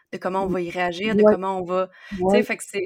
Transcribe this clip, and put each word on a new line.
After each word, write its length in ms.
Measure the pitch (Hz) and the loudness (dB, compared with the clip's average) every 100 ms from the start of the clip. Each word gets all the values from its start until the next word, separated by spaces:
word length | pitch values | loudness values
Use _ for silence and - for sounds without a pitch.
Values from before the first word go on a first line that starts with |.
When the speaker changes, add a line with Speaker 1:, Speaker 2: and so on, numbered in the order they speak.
| _ | _
Speaker 1:
de 60 | 190 | -8
comment 260 | 185 190 | -4 -2
on 40 | 196 | -2
Speaker 2:
Mm. 40 | |
Speaker 1:
va 80 | 180 | -2
y 100 | 170 | -4
réagir, 440 | 175 180 175 214 208 | -2 -4 -2 0 4
de 60 | |
Speaker 2:
Ouais. 100 | 208 | 6
Speaker 1:
comment 260 | 185 190 190 | 4 0 -6
on 60 | |
va, 260 | 175 185 185 - - | -2 -2 -4 -8 -12
tu 60 | 196 | -2
sais, 60 | |
Speaker 2:
Ouais, 200 | 180 202 | 2 4
Speaker 1:
fait 120 | 214 202 | 2 -4
que 60 | |
c'est, 200 | - 202 | -8 -8